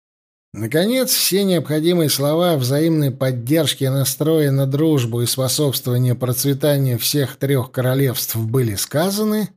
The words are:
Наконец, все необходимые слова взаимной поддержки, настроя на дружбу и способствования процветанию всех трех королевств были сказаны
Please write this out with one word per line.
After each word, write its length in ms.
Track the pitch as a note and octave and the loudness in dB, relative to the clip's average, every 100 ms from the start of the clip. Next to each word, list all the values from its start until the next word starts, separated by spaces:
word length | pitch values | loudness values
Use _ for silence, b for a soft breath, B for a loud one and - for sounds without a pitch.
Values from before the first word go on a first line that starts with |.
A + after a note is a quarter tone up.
| _ _ _ _ _ | _ _ _ _ _
Наконец, 580 | G2+ G#2+ D#3 G#3 C4 B3+ | -10 -2 0 0 0 0
все 320 | - - F#3+ | -2 0 0
необходимые 680 | G3 E3+ C3 D#3 E3 F3+ D3+ | 2 0 0 0 2 2 2
слова 460 | C3 C#3+ D#3+ F3 D3 | 0 0 2 2 0
взаимной 560 | B2 C#3+ E3 D#3 C#3 | 0 0 2 2 0
поддержки, 720 | B2 C3 B2 A#2 D#3+ C#3 - | 0 -2 -2 0 0 0 0
настроя 680 | C3+ C3+ C3 - D3+ D#3+ C#3+ | -2 0 -2 -2 0 2 2
на 160 | C3+ C3+ | 2 0
дружбу 560 | C#3 D#3+ C#3+ A2+ A#2+ | 2 2 2 0 -2
и 60 | A#2 | -2
способствования 880 | C3 B2+ D3 D3 - B2+ B2 B2+ B2 | -2 -2 0 0 0 -2 0 2 0
процветанию 840 | B2+ B2 C#3 C#3 D3+ C#3 C3+ A#2 | -2 0 0 0 2 2 0 0
всех 380 | - D3 B2 - | -2 -2 -2 -4
трех 360 | C#3 C3+ - | 0 0 0
королевств 640 | - B2+ C3 C3+ A2 - A2+ | -2 0 2 0 -2 -4 -4
были 380 | A2+ C3 A#2 | -2 0 0
сказаны 760 | G2+ - C#3+ F#3+ G3+ A3 G#3+ F#3+ | -2 -4 -2 -2 0 -2 -2 -4